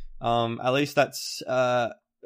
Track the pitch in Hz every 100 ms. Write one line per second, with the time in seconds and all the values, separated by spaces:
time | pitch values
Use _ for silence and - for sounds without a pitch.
0 | - - 120 117 117 117 127 135 143 147
1 | 139 - - - - 127 123 123 117 -
2 | _ _